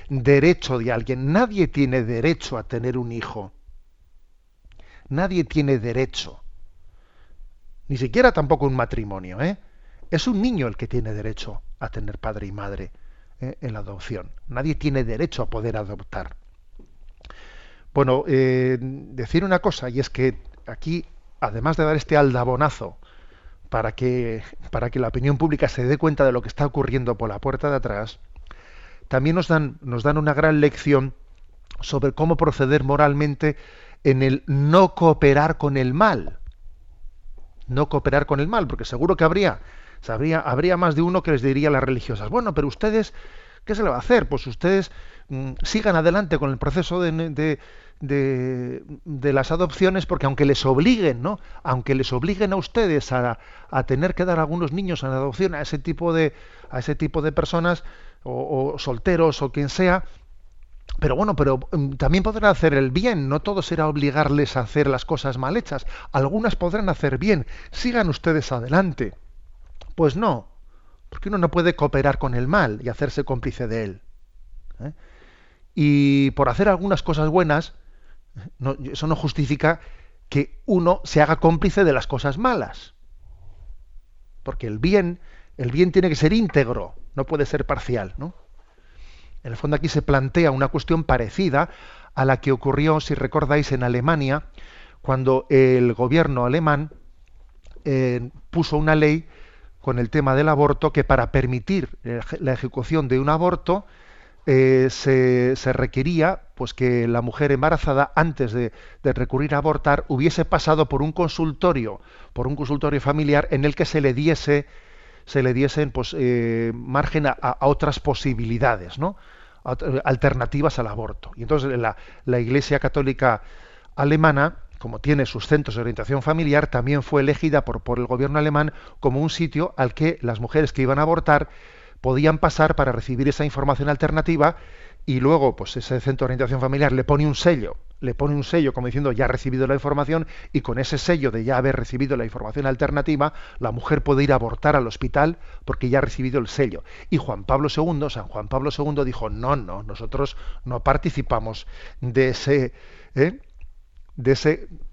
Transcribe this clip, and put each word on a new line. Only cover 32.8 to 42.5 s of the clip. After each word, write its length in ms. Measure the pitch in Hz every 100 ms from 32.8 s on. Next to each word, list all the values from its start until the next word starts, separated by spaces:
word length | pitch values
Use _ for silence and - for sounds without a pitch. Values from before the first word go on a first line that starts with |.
moralmente 760 | 131 143 147 143 147 139 151 139 - - - -
en 180 | 147 131
el 220 | 135 135 -
no 500 | 139 143 175 185 -
cooperar 640 | 165 151 143 139 160 156
con 200 | 147 135
el 160 | 127
mal. 460 | 143 214 131 - - - - - - - - - - - - - - -
No 220 | 127 151
cooperar 380 | 143 139 139 143
con 120 | 139
el 80 | 160
mal, 200 | 226 147
porque 180 | 147 110
seguro 320 | 123 175 185
que 60 |
habría, 360 | 160 180 185 98 - - - -
sabría, 380 | - 113 151 160
habría 380 | 139 123 175 175
más 180 | 175 151
de 60 |
uno 220 | 170 185
que 80 | 165
les 100 | 139
diría 280 | 135 135 147
a 20 |
las 120 | 135
religiosas, 460 | 131 127 - 107 104
Bueno, 240 | 233 226